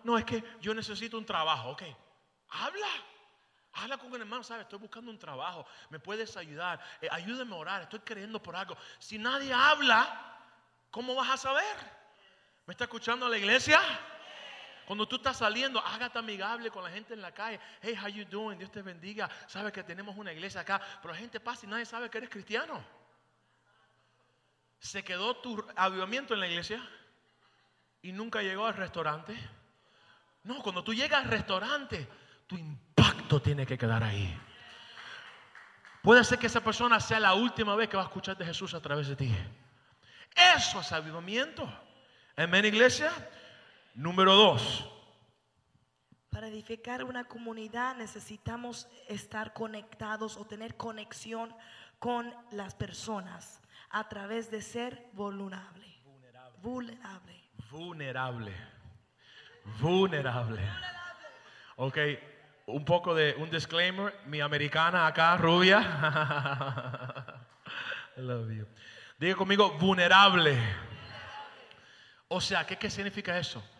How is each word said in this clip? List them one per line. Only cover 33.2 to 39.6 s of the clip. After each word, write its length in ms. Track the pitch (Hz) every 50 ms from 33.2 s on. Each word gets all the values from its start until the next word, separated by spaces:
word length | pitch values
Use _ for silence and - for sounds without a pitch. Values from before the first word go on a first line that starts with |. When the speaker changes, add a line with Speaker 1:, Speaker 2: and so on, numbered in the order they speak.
| - - - 143
Speaker 1:
tiene 240 | - - 147 143 -
que 120 | - 131 123
quedar 260 | 120 113 113 110 110
ahí. 320 | 110 104 101 98 87 80 - - - - - - - - - - - - - - - - - - - - - - - - - - - - - - - - -
Puede 220 | - 180 233 247 226
ser 160 | - 254 247
que 80 | - 226
esa 140 | 226 233
persona 380 | - 220 214 - 240 240 233 208
sea 200 | - - 226 220
la 160 | 214 196 185
última 400 | 196 240 247 - - 220 208 202
vez 120 | 214 226 214
que 100 | - 196
va 60 | 185
a 40 | -
escuchar 280 | - 190 - 190 190
de 100 | 185 180
Jesús 280 | 165 165 - 196 170 170
a 80 | 165
través 260 | - 143 143 147 147 139
de 80 | 139
ti. 160 | 131 139 127 110 90 87 - - -